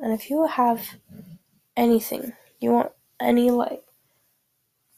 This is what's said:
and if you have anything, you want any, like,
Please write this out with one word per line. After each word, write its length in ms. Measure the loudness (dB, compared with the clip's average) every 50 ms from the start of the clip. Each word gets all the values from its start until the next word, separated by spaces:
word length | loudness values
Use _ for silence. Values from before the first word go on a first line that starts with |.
and 120 | -6 -4 -4
if 160 | -4 -4 -2
you 160 | 0 0 0
have 360 | 0 2 2 2 2 0 -2 -4 -14 -18 -20 _ _ -20 -20 -20 -20 -20 -20 _ _ _ _ _ _ -4
anything, 580 | 0 2 4 4 2 2 -2 -10 -10 -10 -12 -16 _ _ _ _ -6
you 120 | 0 2
want 200 | 2 2 2 0 -6 _ _ _ _ -4
any, 300 | 0 2 2 4 4 4
like, 340 | 2 0 -2 -4 -6 -10 -16 _ _ _ _ _ _ _ _ _ _ _ _ _ _ _ _ _ _ _ _ _ _